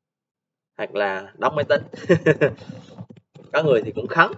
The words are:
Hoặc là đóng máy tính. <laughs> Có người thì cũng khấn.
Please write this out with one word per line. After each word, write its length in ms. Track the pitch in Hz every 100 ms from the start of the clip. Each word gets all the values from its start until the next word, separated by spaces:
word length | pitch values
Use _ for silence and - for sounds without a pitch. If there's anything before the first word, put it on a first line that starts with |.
| _ _ _ _ _ _ _ -
Hoặc 180 | 107 101
là 380 | 101 95 98 -
đóng 180 | 127 151
máy 100 | 143
tính. 160 | 143 - - -
<laughs> 420 | 165 160 - 139 - - - - - - - _ - -
Có 100 | 147
người 180 | 156 117
thì 100 | 107
cũng 160 | - -
khấn. 240 | 165 185